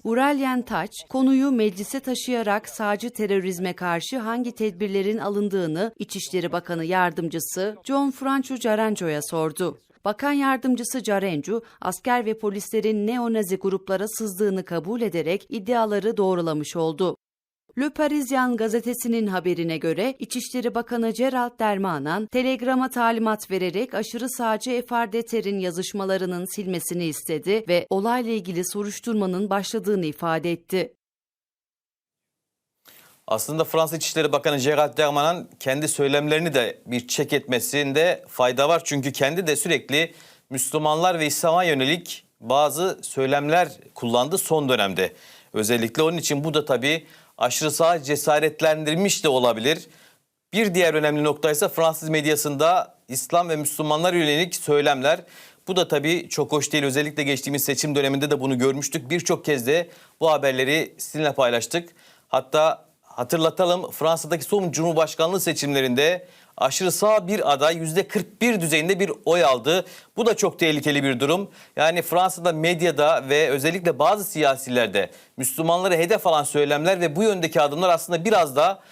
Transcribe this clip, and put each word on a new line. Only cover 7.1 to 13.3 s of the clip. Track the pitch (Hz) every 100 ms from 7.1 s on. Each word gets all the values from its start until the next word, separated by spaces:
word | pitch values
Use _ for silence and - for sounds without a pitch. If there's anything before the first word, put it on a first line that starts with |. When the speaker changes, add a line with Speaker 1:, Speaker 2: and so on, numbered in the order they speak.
| 160 165 165 - 185 202 208
Speaker 1:
John | 180 277 277
Franco | 269 269 269 262 262
Caranjo'ya | 233 214 220 208 170 147
sordu. | 147 165 160 151 175 147 _ _ 202
Bakan | 214 285
Yardımcısı | 285 269 262 262 240 233 254
Caranjo, | 214 196 196 151 160 226 - _
asker | - 180 254 247 220
ve | 220
polislerin | 208 196 - 220 214 214 208
neonazi | 247 233